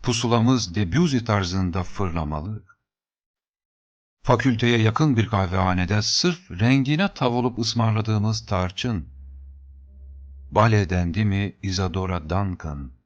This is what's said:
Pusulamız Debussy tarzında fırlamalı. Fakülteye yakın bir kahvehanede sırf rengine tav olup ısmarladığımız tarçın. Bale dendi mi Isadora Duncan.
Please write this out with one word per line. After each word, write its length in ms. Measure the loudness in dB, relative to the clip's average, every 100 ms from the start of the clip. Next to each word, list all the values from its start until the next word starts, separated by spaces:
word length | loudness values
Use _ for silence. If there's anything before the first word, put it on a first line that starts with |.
Pusulamız 720 | 0 0 2 4 4 2 0 -2
Debussy 420 | 0 2 2 0
tarzında 640 | 0 0 0 -2 -2 -2
fırlamalı. 800 | -6 -4 -4 -2 -4 -6 -8 -10 _ _ _ _ _ _ _ _ _ _ _ _ _ _ _ _
Fakülteye 540 | 0 2 4 2 2 4
yakın 360 | 2 4 2 2
bir 120 | 2
kahvehanede 720 | 0 0 2 2 2 0 0
sırf 500 | 0 0 0 -2 _
rengine 640 | 0 2 4 2 0 0
tav 200 | -2 -2
olup 260 | 0 -2 -2
ısmarladığımız 880 | -4 0 0 0 0 0 0 -4 -4
tarçın. 640 | -2 -2 -4 -4 -4 -8 -16 -18 -18 -18 -20 -20 -20 -20 -20 -20 -18 -20 -20 -2
Bale 380 | 2 4 4 2
dendi 360 | 0 0 0 0
mi 340 | 0 -2 -6
Isadora 680 | -4 -2 -2 -2 -4 -4 -2
Duncan. 640 | -2 -2 -6 -8 -8 -10 -16